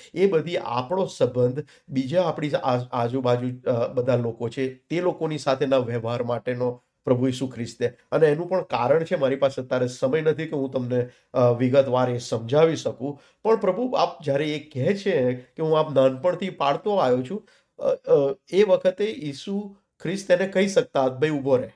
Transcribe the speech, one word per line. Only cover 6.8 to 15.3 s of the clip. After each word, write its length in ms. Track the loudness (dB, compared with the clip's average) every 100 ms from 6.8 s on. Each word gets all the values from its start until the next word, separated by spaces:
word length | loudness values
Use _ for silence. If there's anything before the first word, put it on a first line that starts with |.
| _ _ 0
પ્રભુ 220 | 2 2
ઈસુ 200 | -2 -6
ખ્રિસ્તે, 400 | -8 -10 -4 -6 -6 -4
અને 160 | 2 4
એનું 220 | 2 -2
પણ 120 | -4
કારણ 420 | -2 0 2 2
છે, 120 | 2 0
મારી 200 | 0 2
પાસે 260 | 0 -2
અત્યારે 260 | -4 -2 -2
સમય 340 | -2 0 0
નથી 260 | 0 -2 -2
કે 80 | -4
હું 160 | -4
તમને, 380 | -4 -2 -2 -2 -8 _
અ, 180 | 2 4
વિગતવાર 580 | 4 2 4 4 2 0
એ 80 | -2
સમજાવી 580 | -4 -6 0 4 4 2
શકું, 460 | -4 -6 -8 -10 _ _
પણ 120 | 0 0
પ્રભુ 400 | 0 0 0 0
આપ 280 | 0 -2
જ્યારે 320 | -2 -2 -2 -4
એ 140 | -6
કહે 280 | -2 0 0
છે 360 | 0 2 2